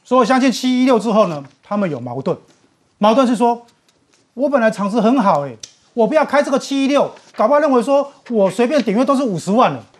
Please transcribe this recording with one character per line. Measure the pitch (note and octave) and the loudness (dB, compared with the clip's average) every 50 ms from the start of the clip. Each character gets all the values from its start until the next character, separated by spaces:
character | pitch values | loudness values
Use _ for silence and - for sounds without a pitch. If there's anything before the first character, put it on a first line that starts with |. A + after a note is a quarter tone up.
| _ | _
所 | - B3 | -2 0
以 | C4 | 2
我 | A#3 | 2
相 | F#3+ B3+ B3+ | 2 2 2
信 | C4 C4 | 2 0
七 | - - B3+ B3+ B3+ B3 B3+ | 0 0 -2 0 0 2 2
一 | |
六 | C4+ B3 | 2 2
之 | G#3+ G3 A#3 | 2 0 0
后 | G3 A3 G3+ | 2 2 2
呢， | F3 D3+ C#3+ C#3 - _ _ | 0 -2 -8 -12 -16 _ _
他 | _ - G3+ | _ -8 -4
们 | G#3 G3 E3 | -4 -4 -4
有 | C#3 A2+ | -4 -8
矛 | B2 B2 A#2 C3+ | -10 -10 -10 -6
盾。 | C3 F#3 C#3+ - - _ _ _ _ _ _ _ _ _ _ _ | -6 -6 -6 -6 -10 _ _ _ _ _ _ _ _ _ _ _
矛 | G3+ A3 A3+ | 0 2 4
盾 | C4+ C4 | 2 2
是 | A#3 B3 | 2 0
说， | F#3+ A#3+ A#3+ A#3 A#3 - _ _ _ _ _ _ _ _ _ _ _ _ _ _ | 0 0 0 0 -4 -8 _ _ _ _ _ _ _ _ _ _ _ _ _ _
我 | A3+ C#4 | -4 -2
本 | C#4 C#4+ B3 | 0 0 0
来 | A3+ A3 | 0 0
场 | - F#3 G3+ F#3+ | 0 -2 -4 -4
子 | G#3+ A#3+ | -2 0
很 | G3 A3+ C4+ C4+ | 2 2 2 2
好， | G3 G3 E3 C#3+ C#3+ | 2 2 0 0 -2
哎， | C3 A#2 - - - _ _ _ _ _ | -6 -12 -16 -20 -20 _ _ _ _ _
我 | A#3+ A3 | -2 0
不 | F#3+ D4+ | 2 2
要 | D4+ C#4 | 0 0
开 | - C4 D4 D4 | 2 0 0 0
这 | D#4 | 0
个 | C#4 - | -2 -4
七 | - - C4+ C4+ C4+ | -4 -4 -2 -2 0
一 | |
六， | C4+ C#4+ C4 F3 - - - - - _ | 0 0 0 0 -2 -6 -14 -20 -14 _
搞 | - G#3 | -2 0
不 | A#3+ C#4+ | 2 2
好 | D4 | 2
认 | D#4 C#4+ | 2 2
为 | C4 A#3+ | 0 0
说 | G#3 C#4 C#4 C#4+ C#4 - - _ _ - | 0 2 0 0 0 -4 -10 _ _ -4
我 | A#3 G#3 G3 F3+ | 0 0 0 0
随 | F3+ A#3+ B3 | 2 0 -2
便 | A#3+ D#4 C#4 - | 0 0 0 0
点 | G#3 F#3 | 0 0
阅 | A#3+ C4 | 0 0
都 | C#4+ C#4 | 0 0
是 | B3 C#4+ | 0 -2
五 | A3 F3+ D3 | -2 -4 -4
十 | - F3+ | -4 -2
万 | G3+ B3+ A3+ F3 C#3 | 0 2 2 2 0
了， | A#2 - - _ | -4 -10 -18 _